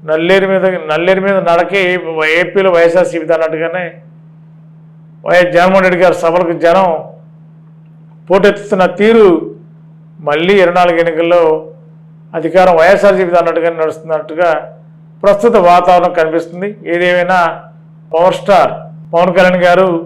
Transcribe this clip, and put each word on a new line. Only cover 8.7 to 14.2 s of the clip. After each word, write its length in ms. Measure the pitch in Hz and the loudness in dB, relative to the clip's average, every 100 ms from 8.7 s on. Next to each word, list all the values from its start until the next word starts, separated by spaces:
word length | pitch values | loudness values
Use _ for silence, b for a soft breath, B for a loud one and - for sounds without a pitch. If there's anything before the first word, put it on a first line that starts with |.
| 190 180 180 | -2 -2 0
తీరు 280 | 208 226 202 160 - - - - - - - - 147 | 2 4 4 2 -4 -16 -20 -20 -20 -20 -20 -10 -4
మళ్ళీ 260 | 147 175 202 | -2 0 2
ఇరవై 140 | 175 175 | 2 2
నాలుగు 180 | 175 170 | 2 2
ఎన్నికల్లో 380 | 170 160 170 175 160 156 - - - - - - - 165 | -2 -2 0 2 2 -2 -6 -20 -20 -20 -20 -20 -12 -8
అధికారం 360 | 160 175 185 165 | -2 2 4 4
వైఎస్ఆర్సీపీ 560 | 170 196 202 190 180 175 | 2 4 2 0 0 0
అన్నట్టుగానే 360 | 165 165 165 165 | 0 -2 -4 -2
నడుస్తున్నట్టుగా 680 | 160 151 160 156 | -6 -6 -8 -8